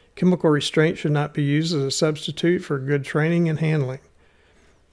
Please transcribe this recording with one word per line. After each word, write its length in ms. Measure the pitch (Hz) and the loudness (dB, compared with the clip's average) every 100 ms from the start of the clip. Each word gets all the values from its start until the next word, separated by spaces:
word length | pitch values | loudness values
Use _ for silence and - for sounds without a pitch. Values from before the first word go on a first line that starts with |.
| _ - | _ 0
Chemical 340 | 180 175 165 | 2 2 2
restraint 480 | 147 - 160 156 196 | 2 2 2 2 0
should 140 | 160 | 0
not 200 | 147 151 | 0 0
be 100 | - | -2
used 320 | 143 147 165 | 0 0 0
as 80 | 160 | -2
a 80 | 135 | -2
substitute 680 | - 160 151 - 139 170 180 | 0 0 -2 -8 -2 0 0
for 200 | 185 143 | -2 -4
good 280 | 131 143 131 | -2 -2 -2
training 420 | 151 160 170 170 | -2 0 2 0
and 120 | 151 | 0
handling, 400 | 156 156 131 131 _ _ _ _ _ _ _ _ _ | 0 0 -2 -6 _ _ _ _ _ _ _ _ _